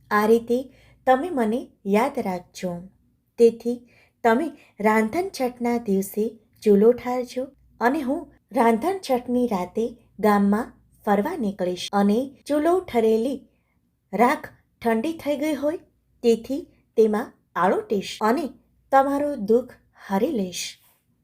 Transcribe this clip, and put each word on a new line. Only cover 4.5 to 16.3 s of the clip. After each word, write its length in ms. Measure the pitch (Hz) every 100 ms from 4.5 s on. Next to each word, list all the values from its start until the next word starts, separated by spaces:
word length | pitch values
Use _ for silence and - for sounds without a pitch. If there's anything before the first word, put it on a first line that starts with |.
| - _ -
રાંધણ 500 | 208 220 220 320 381 -
છઠના 360 | 254 247 240 240
દિવસે 600 | 233 196 196 - 220 - _ _
ચૂલો 280 | 214 202 220
ઠારજો 540 | 240 247 254 247 247 269 - _ -
અને 200 | 233 311
હું 320 | 247 294 294 _ _
રાંધણ 480 | 208 233 226 311 392 -
છઠની 360 | 247 247 247 240
રાતે 520 | 190 180 - 240 - _ -
ગામમાં 520 | 208 208 202 208 254 - _ _ -
ફરવા 300 | 202 247 359
નીકળીશ 520 | 214 196 180 180 -
અને 440 | 202 202 214 277 - -
ચૂલો 340 | 294 311 370
ઠરેલી 680 | 359 233 220 220 247 - - _ _ _ _ _ _
રાખ 360 | 190 247 302 - - _ _
ઠંડી 300 | 226 226 294
થઈ 240 | 320 285 285
ગઈ 180 | 311
હોય, 220 | 277 285 359 - _ _ _
તેથી 440 | 240